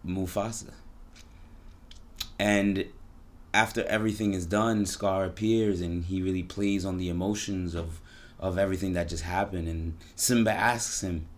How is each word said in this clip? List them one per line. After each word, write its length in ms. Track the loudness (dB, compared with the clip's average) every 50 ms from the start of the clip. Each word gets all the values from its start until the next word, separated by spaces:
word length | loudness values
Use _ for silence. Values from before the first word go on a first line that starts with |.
| -4
Mufasa. 640 | -2 -2 -2 -2 -2 -2 -2 -2 -2 -6 -8 -10 -12 -18 -18 -20 -20 -20 -20 -20 -20 -20 -20 -20 -20 -20 -20 -20 -20 -20 -18 -18 -20 -20 -20 -20 -20 -20 -20 -18 -18 -14 -14 -14 -12 -4 0
And 480 | 4 4 6 6 6 4 2 2 -2 -4 -8 -18 -20 -20 -20 -20 -20 -20 -20 -20 -8 2
after 320 | 4 4 4 4 2 -2 0
everything 480 | 2 2 2 2 0 0 2 2 2
is 140 | 2 0 -2
done, 400 | 0 2 2 4 4 4 2 2
Scar 400 | 0 -2 0 0 2 2 2 0
appears 560 | 0 -2 0 2 4 4 4 4 2 2 0
and 220 | 0 -2 -2 -2 -2
he 180 | -2 -2 0
really 200 | 0 0 0 -2
plays 440 | -4 -6 -4 0 2 2 2 2 0
on 100 | -2 -2
the 140 | -2 -2 -2
emotions 640 | 0 0 0 0 0 -2 -2 -4 -2 -2 -2 -2 -4
of, 260 | -4 -4 -6 -8 -12 -14 -18 -20 -20 -20 -20 -12 -4
of 160 | -4 -2 2
everything 380 | 2 2 2 2 0 0 0 0
that 160 | 0 0 -2
just 140 | -4 -6 -4
happened. 440 | -2 0 0 0 0 -2 -4 -2 -2
And 300 | -4 -4 -4 -6 -6 -8 -14 -18 -6
Simba 380 | -4 0 4 4 4 4 4
asks 500 | 2 4 2 2 2 0 -4 -4 -4 -4
him 240 | -4 -4 -4 -4 -6 -8 -14